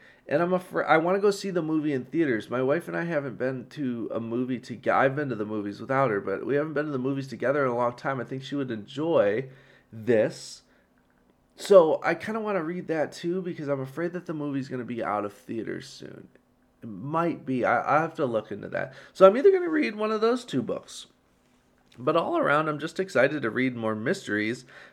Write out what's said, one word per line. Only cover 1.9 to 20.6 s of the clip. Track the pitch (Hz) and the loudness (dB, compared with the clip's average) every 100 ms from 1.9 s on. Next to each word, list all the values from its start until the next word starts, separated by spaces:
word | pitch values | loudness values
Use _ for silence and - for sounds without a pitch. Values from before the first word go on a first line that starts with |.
in | 135 131 | -2 -2
theaters. | 165 151 110 101 | 0 2 0 -2
My | 120 | -2
wife | 131 160 170 | 0 0 -2
and | 170 | -4
I | |
haven't | 170 156 139 98 | -2 -2 -4 -4
been | 127 127 123 | -4 -4 -8
to | 156 131 117 104 | -6 -4 -4 -4
a | 110 | -4
movie | 113 120 127 120 | -2 -2 -2 -4
toge-, | - 113 117 | -6 -4 0
I've | 98 135 135 | 4 2 2
been | 139 | -4
to | 107 | -4
the | 107 | -4
movies | 107 101 98 | -4 -4 -6
without | 113 135 135 | -2 0 2
her, | 101 | 0
but | 95 95 - | -2 -4 -2
we | 143 | -2
haven't | 156 | -2
been | 143 156 | -4 -4
to | |
the | 135 | -2
movies | 131 139 135 | -2 -4 -6
together | 113 123 143 | -4 0 2
in | 131 | 0
a | 120 | 0
long | 120 | -2
time. | 120 147 131 | -2 -6 -6
I | |
think | 113 135 | -6 -10
she | - 143 | -6 -4
would | 127 | -4
enjoy | 110 98 139 165 143 101 110 135 - - - _ | -6 -8 -4 2 4 4 2 -4 -12 -20 -20 _
this. | 113 110 110 135 - - - _ _ _ _ _ _ _ _ _ - | -4 2 4 4 -2 -14 -18 _ _ _ _ _ _ _ _ _ -10
So | - 196 160 - | 8 10 10 4
I | 151 170 | 0 -2
kinda | 214 220 | -4 -6
wanna | 214 190 | -2 -2
read | 156 180 - | -4 -6 -4
that, | 160 131 | -2 -2
too, | - 170 185 | -4 -4 -4
because | 180 160 143 | -4 -6 -4
I'm | 139 | -4
afraid | 135 151 170 | -4 -6 -6
that | 175 175 | -6 -8
the | |
movie's | 156 147 139 131 | -6 -4 -4 -4
gonna | 127 | -6
be | 117 117 | -6 -4
out | 90 104 104 | -2 -2 -4
of | |
theaters | - - 113 95 90 90 | -8 -10 -8 -6 -8 -10
soon. | - - - - _ _ _ _ _ | -16 -18 -18 -20 _ _ _ _ _
It | 120 | -14
might | 92 135 160 170 - | -12 -4 -2 -2 -4
be. | 131 127 98 | -4 0 2
I, | 113 - 147 | 2 2 2
I | |
have | 165 - | 2 -2
to | 131 | -2
look | 110 - | -2 -4
into | 101 95 | -8 -8
that. | 92 92 - - | -6 -6 -10 -12
So | - 190 | 8 8
I'm | 220 | 10
either | 392 | 6
gonna | 381 349 | 6 2
read | 311 233 208 | 0 0 -2
one | 214 | -2
of | 214 | 0
those | 226 247 - | 2 0 -2
two | 131 | -4